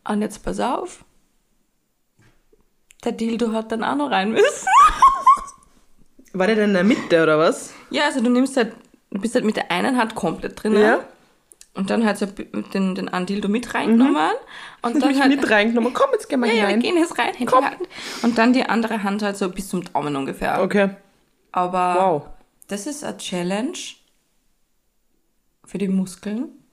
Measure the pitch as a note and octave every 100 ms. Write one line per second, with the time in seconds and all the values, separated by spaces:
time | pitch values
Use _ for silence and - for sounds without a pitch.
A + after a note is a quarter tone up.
0 | - G#3 G#3+ G#3 - F#3+ G#3 D#4 F4+ -
1 | _ _ _ _ _ _ _ _ _ _
2 | _ _ _ _ _ _ _ _ _ _
3 | A#3+ A#3 A3+ A3+ A#3 A3 A3 A3+ A3 C#4
4 | D4 F#3+ F#3+ A3+ B4 - - A5 C6+ C6+
5 | C6 C6+ C6 C6+ - - _ _ _ _
6 | _ _ _ F#3 F#3 A3 G#3 G3 F#3+ C#4+
7 | - E3 D#3+ D#3 E3+ C4 - - - C4
8 | D4+ C#4 A#3 B3 C4 C4+ A3+ - - _
9 | _ G3 A3+ - G#3+ G#3+ - F3 - B3+
10 | A3 - F3 F#3+ - - G#3+ G#3 G#3+ C4
11 | - - _ _ _ _ - - G3 G#3
12 | A3+ G3+ G3+ - - G#3 - G3 F#3+ F#3
13 | F3+ F#3 F3+ G3+ G3+ G#3+ B3 A#3+ - A3+
14 | C4+ D4+ D#4+ A#4 - - - - A#3+ C4
15 | C#4 C4+ C#4 C#4 - G#3+ G#3+ A#3 A#3 -
16 | C5+ A#4 - C4+ A#3+ G#3+ G3+ G#3 A#3+ F4
17 | E4 - A#3 - B3 C5 C#4+ - F4+ -
18 | - - A#3 A#3 A#3 B3+ - G#3+ A3+ A#3
19 | G3 G3+ G#3 G3 G3 F3+ - F3+ E3+ -
20 | D3 C#3+ C3+ - - - F#3 G3 G3 G3
21 | _ _ _ _ _ F#3 F3+ F#3 F3+ F3+
22 | F#3+ D#3 - - _ _ - G3+ B3 D4
23 | - F#3+ - F#3 F3+ G3+ C4 F4+ - -
24 | _ _ _ _ _ _ _ _ _ _
25 | _ _ _ _ _ _ - F#3+ G3 F#3+
26 | F#3 - F#3+ G#3+ D4+ - _